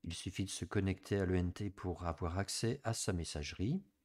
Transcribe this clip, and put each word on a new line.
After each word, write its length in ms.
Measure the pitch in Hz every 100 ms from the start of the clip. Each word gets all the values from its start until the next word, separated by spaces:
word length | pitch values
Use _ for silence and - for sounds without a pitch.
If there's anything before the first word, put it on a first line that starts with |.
Il 100 | 87
suffit 300 | 85 98 -
de 60 | 95
se 140 | -
connecter 540 | 90 104 95 95 - 101
à 80 | 90
l'E 80 |
N 180 | 92 90
T 180 | - 104
pour 360 | - 92 82 87
avoir 320 | 80 87 87
accès 420 | 98 - 113 135
à 100 | 113
sa 180 | 113 -
messagerie. 720 | 90 80 76 73 82 98 190 - _